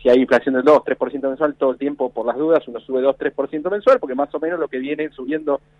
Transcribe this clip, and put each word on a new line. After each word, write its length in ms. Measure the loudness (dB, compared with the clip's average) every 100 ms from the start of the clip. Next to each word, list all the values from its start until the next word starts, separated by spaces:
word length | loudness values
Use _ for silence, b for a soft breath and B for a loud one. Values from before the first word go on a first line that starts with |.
si 80 | 4
hay 120 | 4
inflación 340 | 4 2 2
del 80 | 2
dos, 220 | 4 4
tres 120 | 4 -2
por 140 | -4
ciento 160 | -4 -4
mensual, 300 | -2 -4 0
todo 160 | -2
el 60 | 0
tiempo 320 | -4 -4 -4
por 160 | -2 -4
las 100 | -2
dudas 300 | 0 0 0
uno 100 | -10
sube 220 | -6 0
dos, 160 | 0 0
tres 140 | -4
por 180 | -4 -6
ciento 200 | -6 -6
mensual, 280 | 0 2 2
porque 160 | 0
más 180 | -4 -4
o 60 | -4
menos 220 | -6 -4
lo 80 | -6
que 100 | -6
viene 320 | -6 -6 -8
subiendo 500 | -8 -6 -4 -2 -4 _